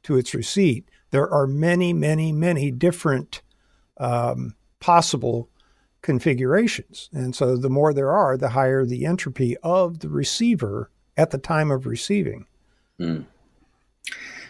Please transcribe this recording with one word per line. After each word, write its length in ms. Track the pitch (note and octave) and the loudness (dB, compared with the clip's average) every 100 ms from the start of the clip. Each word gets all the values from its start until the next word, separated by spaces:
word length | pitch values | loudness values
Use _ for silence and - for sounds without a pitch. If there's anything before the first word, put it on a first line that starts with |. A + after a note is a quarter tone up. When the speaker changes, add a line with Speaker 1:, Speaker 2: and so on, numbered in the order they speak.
Speaker 1:
to 140 | - C3 | -2 0
its 160 | B2 | 0
receipt, 540 | A#2+ A2+ G3+ F3+ A2 - _ _ | -4 -2 2 2 2 -6 _ _
there 180 | C3+ - | 0 2
are 180 | D3 C3+ | 2 2
many, 460 | C#3+ E3 F3 F3 | 0 2 2 2
many, 380 | E3+ D3 D#3 D#3+ | 0 0 0 0
many 400 | D3+ F3 D#3 C#3+ | 0 0 0 -2
different, 720 | B2 F3 F3 D#3+ C3 - - _ _ _ _ _ - | 0 0 2 0 0 -4 -14 _ _ _ _ _ -6
um, 580 | B2+ A#2+ A#2 B2+ B2 - _ _ | -2 0 -2 -4 -8 -12 _ _
possible 680 | - E3+ E3 C3+ A#2+ A#2 A#2 _ _ _ _ _ | 4 4 4 0 -2 -4 -6 _ _ _ _ _
configurations. 1080 | - B2+ E3 B2+ B2+ F#3 A#3 - - - - | -2 0 2 0 2 2 2 -2 -12 -20 -12
And 240 | D3 B2+ - | -8 -6 -2
so 220 | B2+ B2+ | 0 0
the 120 | C3 | 0
more 240 | C3+ D3+ | 2 2
there 180 | C#3 C3+ | 2 2
are, 260 | F#3+ D3+ C3 | 2 2 0
the 120 | B2 | 0
higher 360 | B2+ C3 C3+ B2 | 2 2 2 0
the 200 | B2 D3 | -2 -2
entropy 520 | F#3 D3 - B2 A#2+ | -2 -4 -2 -2 -2
of 420 | E3 F3+ F3 D#3+ | 0 2 0 -4
the 100 | D#3 | -6
receiver 800 | C#3+ C#3 - A#3 G3 G#2+ G#2+ A2 _ _ - | -4 -2 0 0 0 -2 -6 -10 _ _ -2
at 140 | D#3+ | 0
the 60 | C3+ | -2
time 340 | - D#3 D3+ | -2 0 0
of 140 | C3+ C3 | -2 -4
receiving. 600 | A#2 - G3+ D#3 - - _ _ _ _ - | -6 -2 -2 -2 -8 -14 _ _ _ _ -8
Speaker 2:
Hmm. 240 | E2+ D#2+ - _ _ _ _ _ _ _ - - - - | -6 -6 -8 _ _ _ _ _ _ _ -16 -16 -16 -18